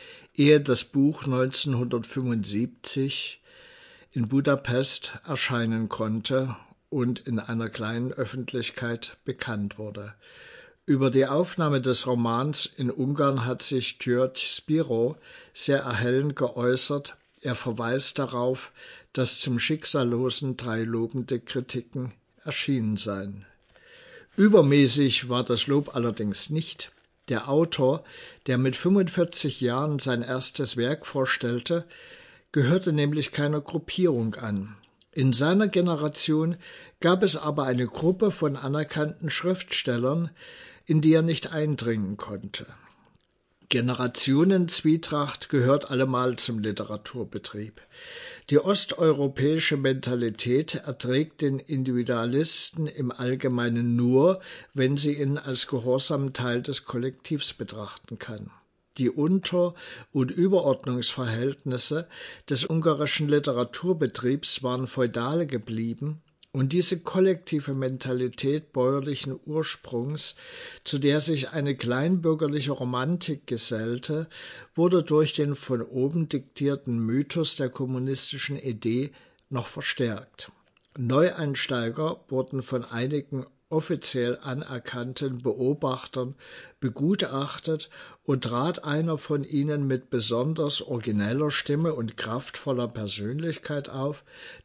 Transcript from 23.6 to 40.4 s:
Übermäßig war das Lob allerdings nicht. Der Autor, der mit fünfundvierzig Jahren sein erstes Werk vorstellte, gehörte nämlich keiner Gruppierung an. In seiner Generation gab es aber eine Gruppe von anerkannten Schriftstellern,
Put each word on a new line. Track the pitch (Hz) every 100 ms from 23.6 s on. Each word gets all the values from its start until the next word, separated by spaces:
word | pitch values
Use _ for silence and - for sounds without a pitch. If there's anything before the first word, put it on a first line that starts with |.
| _ _ - - - - - -
Übermäßig | 208 208 143 143 135 135 139 - 123
war | 123
das | 120 117 -
Lob | 143 143 131
allerdings | 117 107 107 98 -
nicht. | 151 160 - - _ _ _ -
Der | 120 123
Autor, | 147 165 - 131 160 - - - - -
der | 127
mit | 131 127
fünfundvierzig | 180 196 180 - 170 - 147 -
Jahren | 123 127 151 143
sein | 131 120
erstes | 117 127 131 - 127 120
Werk | 120 156 -
vorstellte, | 139 131 - 120 120 - 170 165 - - - - - _
gehörte | 151 127 180 185
nämlich | 147 143 151 139
keiner | - 147 151
Gruppierung | - 165 - - 175 123 113
an. | 104 117 101 101 107 _ _ _
In | - 131
seiner | 117 151 190 214
Generation | 190 175 156 151 - - 156 160 175 - - - -
gab | 170 185
es | 190 147
aber | 151 147 135
eine | 123 123
Gruppe | - 160 185 208
von | - 151 135
anerkannten | 139 147 151 - 151 - 160
Schriftstellern, | - 175 185 - - - 120 127 160 165 -